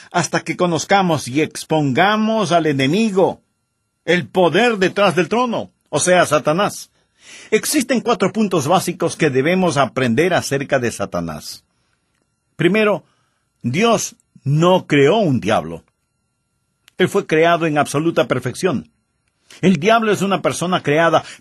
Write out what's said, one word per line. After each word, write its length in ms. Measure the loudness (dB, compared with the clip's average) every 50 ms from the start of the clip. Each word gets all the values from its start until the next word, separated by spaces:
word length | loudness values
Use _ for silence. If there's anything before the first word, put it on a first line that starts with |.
| -16 -6
hasta 300 | -4 -4 -4 -2 -4 -6
que 160 | -4 -4 -4
conozcamos 720 | -2 -2 0 0 -2 -2 0 2 2 2 2 0 -2 -2 -4
y 120 | -2 -2
expongamos 1120 | -2 -2 -4 -12 -6 -2 -2 0 0 0 0 2 2 2 2 0 0 0 0 -2 -2 0 0
al 140 | 0 0
enemigo, 760 | 0 0 0 0 0 2 0 0 0 2 2 2 0 0 -4 _ _ _ _ _ _ _ _ _ _ _ _ -4
el 240 | -2 -2 -2 -2 -2
poder 500 | 0 2 2 2 2 2 2 2 0 0
detrás 380 | 0 -2 0 2 0 2 2
del 120 | 0 -2 0
trono, 420 | -2 -2 -2 -2 -4 -6 -8 -10 _ _ _ -6
o 120 | -4 -2
sea, 260 | 0 2 2 2 2
Satanás. 640 | 2 0 -2 0 0 -2 0 -2 -4 -4 -10 -18 _ _ _ _ _ _ _ _ -20 -20 -20 -10 -2
Existen 500 | -2 -2 -2 0 -2 -2 -2 0 -2 -2
cuatro 320 | 0 -2 -2 0 0 -2 0
puntos 360 | 0 -2 0 0 -2 0 2
básicos 480 | 0 0 0 -2 -6 -4 -4 -6 -2
que 140 | -2 -2 0
debemos 460 | 0 0 0 0 0 0 0 0 0
aprender 580 | 0 -2 -2 0 -2 0 0 2 2 2 2 0
acerca 440 | -2 -2 -2 -4 -6 -4 -2 -2 -2
de 120 | -2 -2
Satanás. 720 | -4 -6 -10 -6 -6 -6 -6 -6 -10 -12 -14 -16 -18 -20 _ _ _ _ _ _ _ _ _ _ _ _ _ _ _ _ _ _ _
Primero, 480 | -2 0 0 2 2 2 0 0 -2 -6 _ _ _ _ _ _ _ _ _ _ _ -6
Dios 540 | -4 -2 0 2 2 2 2 -2 -6 -12 _ _ _ _ -10 -4
no 440 | -2 0 2 4 4 4 2 2
creó 320 | 2 2 4 4 4 4 2
un 220 | 2 0 0 -2
diablo. 440 | 0 0 -2 -2 -2 -6 -12 -14 _ _ _ _ _ _ _ _ _ _ _ _ _ _ _ _ _ _ _ _ _ _ _ -2
Él 100 | -2 0
fue 180 | 0 -2 -2
creado 400 | 0 2 2 4 4 2 2 0
en 120 | -2 0 0
absoluta 500 | -2 0 -2 -2 -2 0 0 0 0 0
perfección. 640 | -2 -4 -4 -6 -8 -2 -2 -2 -2 -2 -6 _ _ _ _ _ _ _ _ _ _ _ _ _ -12 0
El 160 | 2 2 2
diablo 360 | 2 2 2 2 2 2 0 0
es 80 | 0
una 220 | 0 -2 -2 0 0
persona 400 | -2 -2 -2 -4 -2 -2 -2 0
creada, 420 | 0 0 2 2 2 2 0 0 -2 -18 -8